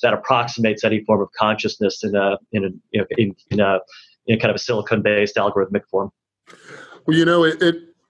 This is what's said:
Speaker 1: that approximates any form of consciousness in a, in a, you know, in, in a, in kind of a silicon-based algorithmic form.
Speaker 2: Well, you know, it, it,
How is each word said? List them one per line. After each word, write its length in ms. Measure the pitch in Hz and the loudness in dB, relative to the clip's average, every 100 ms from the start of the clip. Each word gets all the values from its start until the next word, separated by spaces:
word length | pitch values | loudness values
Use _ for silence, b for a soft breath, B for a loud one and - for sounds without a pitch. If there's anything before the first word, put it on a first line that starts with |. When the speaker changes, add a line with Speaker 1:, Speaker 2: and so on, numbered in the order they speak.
Speaker 1:
that 120 | 120 | 0
approximates 680 | 104 - 123 120 - 110 104 | 0 2 0 0 -2 -2 0
any 220 | 110 107 | 0 0
form 180 | 107 104 | 2 0
of 60 | 98 - | 0 -2
consciousness 640 | 107 110 107 - 98 - | 0 0 -4 -2 -4 -2
in 140 | 107 101 | -2 0
a, 220 | 98 98 _ | 0 -2 _
in 140 | 110 | -4
a, 40 | 95 90 _ | -4 -8 _
you 100 | 107 | -4
know, 60 | 98 - | -2 0
in, 200 | 104 92 - | -2 -2 -4
in 80 | 104 | 0
a, 180 | 98 95 - B B B - | 2 0 -4 B B B -2
in 140 | 113 | 0
kind 100 | 117 | 0
of 60 | 104 | -2
a 20 | |
silicon-based 800 | - 110 104 107 104 104 104 - | -4 -4 -2 -2 0 0 0 0
algorithmic 460 | 101 101 95 101 - | -2 0 -2 -4 -4
form. 220 | 95 101 - _ _ _ B B B B B - | -6 -6 -10 _ _ _ B B B B B -2
Speaker 2:
Well, 100 | 160 | 2
you 80 | |
know, 200 | 165 175 | 4 4
it, 180 | 160 160 | 2 2
it, 140 | 170 170 - _ _ | 0 0 -6 _ _